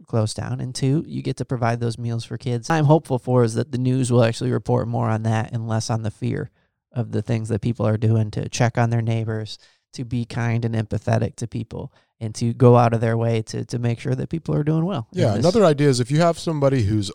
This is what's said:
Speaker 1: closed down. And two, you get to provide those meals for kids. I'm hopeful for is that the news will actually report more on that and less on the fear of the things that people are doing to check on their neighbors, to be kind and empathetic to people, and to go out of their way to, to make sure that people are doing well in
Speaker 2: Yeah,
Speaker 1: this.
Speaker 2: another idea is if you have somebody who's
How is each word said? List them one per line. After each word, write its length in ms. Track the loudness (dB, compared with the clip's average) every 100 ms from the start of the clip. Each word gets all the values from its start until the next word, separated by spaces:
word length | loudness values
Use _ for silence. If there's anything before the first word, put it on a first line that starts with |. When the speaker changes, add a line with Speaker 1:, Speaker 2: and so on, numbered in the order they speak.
| -4
Speaker 1:
closed 300 | -2 0 -2
down. 220 | -6 -6
And 140 | -6
two, 300 | -2 0 0 -2
you 140 | -6
get 160 | -6 -6
to 80 | -4
provide 340 | -2 0 0
those 180 | -2 -4
meals 260 | -4 -6
for 140 | -6 -8
kids. 320 | -4 -4 0
I'm 160 | 2 4
hopeful 340 | 4 2 -4
for 240 | 2 4
is 120 | 4 0
that 160 | -4
the 60 | -2
news 340 | 0 2 4
will 120 | 4
actually 280 | 4 2 -2
report 360 | -2 0 -2 0
more 220 | -2 0
on 140 | 0
that 280 | 0 0 -2
and 160 | -4 -2
less 220 | -2 -2
on 140 | -4
the 80 | -4
fear 400 | -4 -4 -4 -6 _ _ _ _
of 200 | -8 -4
the 100 | -4
things 280 | -2 -2 -2
that 120 | -2
people 240 | -2 0 0
are 100 | 2
doing 340 | 2 2 0
to 160 | -4 -4
check 280 | 0 0 2
on 120 | 0
their 120 | 0
neighbors, 560 | 0 -2 -4 -6 -8 -14 _ _ _
to 120 | -12 -6
be 200 | -6 -4
kind 380 | -4 -2 -2
and 120 | -2 -2
empathetic 600 | -2 -4 0 0 0 -6
to 100 | -8
people, 440 | -8 -8 -10 -12 _ _ -12
and 140 | -10 -4
to 180 | -4
go 240 | 6 8 8
out 160 | 6
of 80 | 2
their 160 | 0 0
way 240 | 0 0
to, 240 | -2 -6 -6
to 140 | -4
make 200 | -4 -4
sure 160 | -4 -4
that 140 | -4
people 260 | -6 -2 -2
are 80 |
doing 220 | 0 0 0
well 220 | -4 -6
in 80 | 0
Speaker 2:
Yeah, 120 | 0
Speaker 1:
this. 80 | 2
Speaker 2:
another 260 | 4 6 4
idea 240 | 6 4
is 100 | 2
if 100 | 2
you 80 | 2
have 180 | 2 0
somebody 440 | -4 0 2 4
who's 280 | 2 0 -2